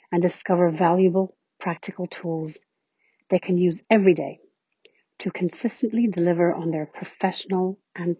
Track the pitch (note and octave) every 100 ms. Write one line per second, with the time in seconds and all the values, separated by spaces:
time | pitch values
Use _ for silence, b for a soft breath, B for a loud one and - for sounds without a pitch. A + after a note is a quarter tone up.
0 | B F3 F3 - - F3 F3 D#3+ F3 F3+
1 | F#3+ F3 F#3+ _ _ - - E3 - -
2 | F3+ - E3+ E3 D#3+ D#3 _ _ _ _
3 | _ _ - F3+ - F3+ F3+ E3 - A3+
4 | F#3+ D#3+ C#3 D3+ _ _ _ _ _ b
5 | b - G3 - F3+ - A#3 - A3+ A3
6 | A#3 F3+ E3+ E3+ F3 - E3 D#3+ D3+ -
7 | - - F#3+ - - F#3+ F#3 G3 _ -
8 | F3 E3+